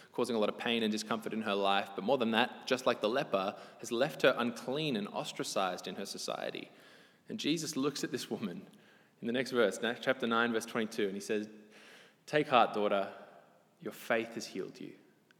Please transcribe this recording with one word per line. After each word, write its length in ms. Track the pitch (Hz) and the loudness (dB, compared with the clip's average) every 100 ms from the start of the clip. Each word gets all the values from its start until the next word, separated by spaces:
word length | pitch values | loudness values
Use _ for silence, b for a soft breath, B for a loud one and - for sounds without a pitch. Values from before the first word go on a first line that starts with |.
| B | B
causing 240 | - 120 117 | -2 0 2
a 20 | |
lot 100 | 104 | 2
of 100 | - | 0
pain 240 | 123 117 | 0 2
and 100 | 110 | 2
discomfort 400 | 107 - 113 - | 0 -2 -4 -4
in 100 | 110 | -4
her 120 | 107 | 0
life, 360 | 101 98 98 101 | 2 4 2 0
but 100 | - | -4
more 140 | 101 135 | 0 2
than 120 | 113 | 4
that, 340 | 110 123 - - | 4 2 0 -2
just 200 | 123 - | 2 2
like 140 | 117 | 2
the 80 | 107 | 2
leper, 460 | 131 - 95 95 - B - | 0 0 0 0 -4 B -14
has 100 | 113 | -6
left 320 | 117 147 151 | 0 0 4
her 120 | 143 120 | 4 4
unclean 580 | 120 117 - 143 156 110 | 2 -2 -4 -2 -2 -2
and 120 | 101 | -2
ostracized 800 | 110 156 - 139 104 92 90 95 | -4 -6 -6 -4 0 0 -2 -6
in 60 | |
her 120 | 98 92 | -8 -8
society. 640 | - - - - - - B B B B B - | -6 -6 -4 -6 -8 -10 B B B B B -10
And 120 | 113 | -4
Jesus 340 | 139 165 143 | 0 0 -2
looks 300 | 135 143 151 | -2 -2 -2
at 80 | 156 | -4
this 180 | 123 - | -4 -4
woman 300 | 117 107 90 - B B B B _ | -4 -4 -6 -12 B B B B _
in 60 | 117 | -2
the 60 | |
next 180 | 123 131 | -2 0
verse, 300 | 127 104 - | 4 4 4
na-, 120 | 113 | -2
chapter 320 | 120 135 131 117 | 0 0 0 2
nine, 260 | 117 117 | 2 2
verse 140 | 113 - | 2 -2
twenty-two, 400 | 120 110 - 101 | -2 -2 0 -2
and 80 | |
he 60 | 98 | -2
says, 280 | - 107 104 - - B B B B B - | -2 -2 -2 -10 -20 B B B B B -2
"Take 220 | 151 147 | 0 4
heart, 260 | 123 101 | 6 6
daughter, 340 | 107 104 98 95 - - - - - _ _ | 4 2 2 0 -6 -18 -20 -20 -20 _ _
your 140 | 107 | -12
faith 400 | - - 117 113 | -8 0 0 0
has 120 | 110 - | -6 -8
healed 320 | 95 95 - | -8 -8 -10
you." 140 | 95 - - _ _ | -14 -16 -20 _ _